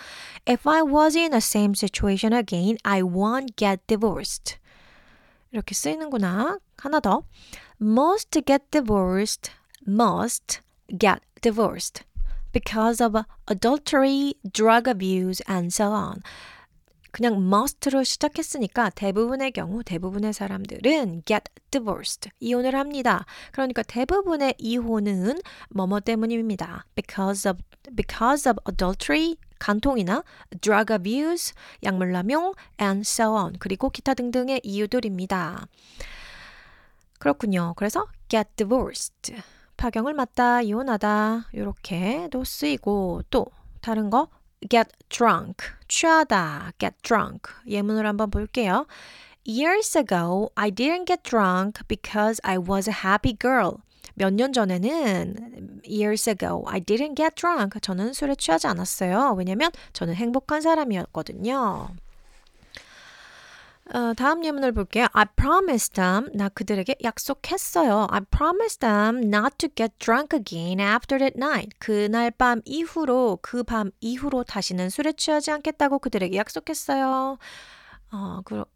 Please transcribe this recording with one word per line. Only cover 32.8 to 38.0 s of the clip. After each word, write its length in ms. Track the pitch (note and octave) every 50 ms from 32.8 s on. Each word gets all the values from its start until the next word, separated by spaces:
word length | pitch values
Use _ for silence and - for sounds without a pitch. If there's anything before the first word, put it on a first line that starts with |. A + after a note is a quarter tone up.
and 200 | G#3 G3 G3 G3
so 340 | G#3+ - - - A3+ A3 A3
on. 180 | G#3+ F#3 - F3+ F3+
그리고 300 | - F#3+ G3 - - -
기타 240 | - - - C4+ C4
등등의 480 | - B3 B3 A#3+ B3+ B3 C4 C4+ B3+ -
이유들입니다. 1040 | G#3 G3 G3+ G#3+ G3+ B3 B3+ A3+ G#3 F#3+ F3+ F#3 F#3+ G3 F#3 E3+ D#3 F3+ - - - _ _ _ - - - - - - - - - - - - - - - - - - - _ _ _ _ _ _ _ -
그렇군요. 540 | - C#4+ C#4+ - - G#3 F#3+ F3+ F3 E3+ E3+
그래서 320 | - G3+ G#3+ - F#4+